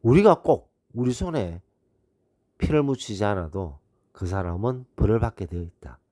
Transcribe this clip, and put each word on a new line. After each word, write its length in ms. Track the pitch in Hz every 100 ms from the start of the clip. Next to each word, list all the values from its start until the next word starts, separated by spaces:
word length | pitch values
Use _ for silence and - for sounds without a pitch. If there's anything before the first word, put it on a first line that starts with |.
우리가 400 | 113 147 208 165
꼭 320 | - 139 _ _ _
우리 180 | 117 123
손에 500 | 120 180 160 92 85 _ _ _ _ _ _ _ _ _ _
피를 260 | - 151
묻히지 400 | 143 131 - 101 104
않아도 540 | 98 82 90 90 71 _ _ _
그 120 | - 90
사람은 600 | 98 87 87 113 127 127 -
벌을 240 | 104 113
받게 260 | 113 - 90
되어 160 | 87
있다. 380 | 85 _ 67 60 _